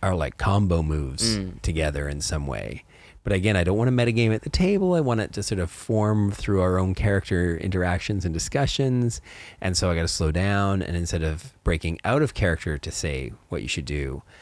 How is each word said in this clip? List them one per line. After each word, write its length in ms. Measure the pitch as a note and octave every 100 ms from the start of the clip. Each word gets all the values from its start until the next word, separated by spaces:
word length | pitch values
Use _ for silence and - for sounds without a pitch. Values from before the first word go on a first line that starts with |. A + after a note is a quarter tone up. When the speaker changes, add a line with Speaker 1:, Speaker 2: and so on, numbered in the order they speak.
Speaker 1:
our, 100 | G2
like, 240 | F2+ C#2+ -
combo 460 | - G2+ G2 E2+
moves 540 | D#2 D2+ C2 C#2 A2+ G#2
Speaker 2:
Mm. 240 | F#2 -
Speaker 1:
together 480 | - D#2+ D2+ C#2+ C#2+
in 100 | C#2+
some 280 | - D#2 C#2
way. 360 | G#1+ G1+ - - - - -
But 80 | G2
again, 240 | G2 G#2 F#2+
I 80 |
don't 140 | E2+ G#2
wanna 140 | B2
metagame 420 | B2 A#2+ A2+ A2+
at 80 | A2
the 80 | -
table. 440 | - F#3 G3+ F#3
I 60 | E3+
want 220 | C3+ A2
it 100 | G2+
to 100 | -
sort 160 | G2+ G2
of 120 | E2+
form 600 | - - G#2+ G#2+ G#2+ G2+
through 280 | G2+ - G2
our 160 | F2+ F2+
own 180 | F#2 F#2
character 600 | G#2 G2 - F2+ F2 E2+
interactions 720 | F#2+ F#2 F2+ F2+ - G2 F2
and 80 |
discussions. 880 | E2 E2 C#3 C#3 - C3 B2 A#2+ - - - - -
And 160 | F#2+ F#2
so 120 | F#2
I 60 | E2
gotta 140 | E2
slow 220 | - D#2+
down, 500 | E2+ G2 G2+ G2 G2
and 160 | - E2+
instead 260 | E2+ E2+
of 300 | D#2+ D#2 - -
breaking 360 | - D#2+ E2 E2
out 180 | G#2 C#3
of 120 | D3+
character 440 | - F#2+ D#2+ - D2
to 140 | D#2+
say 400 | - E2 C2+ B1 - -
what 140 | -
you 80 | A1+
should 160 | - C#2
do, 380 | D2 C2+ C#2 - -